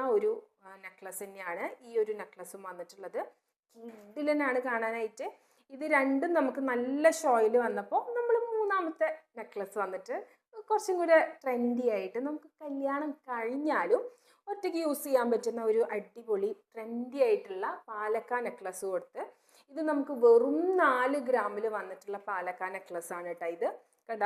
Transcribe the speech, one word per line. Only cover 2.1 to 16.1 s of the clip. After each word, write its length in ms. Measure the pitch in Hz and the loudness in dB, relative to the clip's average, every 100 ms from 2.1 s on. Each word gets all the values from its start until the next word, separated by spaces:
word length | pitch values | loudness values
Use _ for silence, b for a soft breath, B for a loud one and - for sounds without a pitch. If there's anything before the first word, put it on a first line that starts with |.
| 208 | -2
നെക്ലസും 400 | 185 - 170 196 185 | -10 -14 -16 -14 -12
വന്നിട്ടുള്ളത്. 500 | 180 175 196 185 254 403 _ _ _ _ 233 233 220 208 | -12 -14 -14 -10 -8 -8 _ _ _ _ -18 -18 -18 -14
കിഡിലനാണ് 460 | 285 294 302 277 254 254 | -4 0 2 2 0 -2
കാണാനായിട്ട്. 600 | 226 226 226 220 - 349 - b b _ 269 | -2 -2 -2 -6 -6 -10 -10 b b _ -10
ഇത് 100 | 311 285 | 2 4
രണ്ടും 360 | 269 269 339 330 | 4 2 2 2
നമുക്ക് 240 | 269 262 269 | 2 0 -2
നല്ല 380 | 240 254 277 320 320 | -2 -2 4 4 4
ഷോയിൽ 340 | 294 233 214 240 226 | 4 4 6 4 2
വന്നപ്പോൾ 360 | 202 202 392 494 480 | -2 -2 -2 0 -2
നമ്മൾ 180 | 480 453 466 | 2 2 2
മൂന്നാമത്തെ 560 | 440 415 381 330 - 320 311 _ 226 | 0 2 0 0 -2 -2 -2 _ -16
നെക്ലസ് 360 | 214 208 196 214 | -12 -8 -6 -4
വന്നിട്ട് 320 | 190 185 202 320 - b _ 453 - | -4 -6 -6 -8 -8 b _ -20 -2
കുറച്ചും 260 | 415 381 359 | 0 2 0
കൂടെ 180 | 339 320 - - | 6 6 6 -2
ട്രെൻഡി 440 | 262 240 240 240 247 202 | -4 0 0 2 0 0
ആയിട്ട് 240 | 190 233 285 | -2 -4 -4
നമുക്ക് 220 | 302 - _ | -8 -12 _
കല്യാണം 460 | 302 277 269 285 302 277 262 | -10 -4 -2 -2 -4 -8 -8
കഴിഞ്ഞാലും 720 | 233 226 277 302 226 175 - - B B B - | -6 -4 -2 0 0 2 0 0 B B B -10
ഒറ്റയ്ക്ക് 280 | 403 359 339 311 | -6 -4 -2 -2
യൂസ് 180 | 277 285 | -2 2
ചെയ്യാൻ 220 | 262 233 | 2 4
പറ്റുന്ന 300 | 226 226 233 226 | 0 -2 -2 0
ഒരു 100 | 220 233 214 | 2 0 -2
അടിപൊളി 560 | - | -8